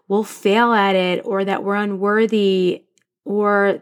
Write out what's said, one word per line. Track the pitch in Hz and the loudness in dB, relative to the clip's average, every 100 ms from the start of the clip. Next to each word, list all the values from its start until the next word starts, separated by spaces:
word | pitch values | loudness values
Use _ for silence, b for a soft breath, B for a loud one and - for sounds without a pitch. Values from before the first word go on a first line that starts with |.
| - | -4
we'll | 202 | -2
fail | 208 - 202 214 240 | -2 -4 0 2 4
at | 220 196 185 | 2 2 2
it | 180 180 - | 0 -2 -4
or | 196 | -4
that | 196 190 196 | -2 -4 -4
we're | 202 | -4
unworthy | 202 196 202 214 226 220 196 185 180 - - _ _ _ - | -4 -4 -2 0 2 2 2 2 0 -2 -10 _ _ _ -8
or | 202 208 202 202 - | -2 0 2 0 -2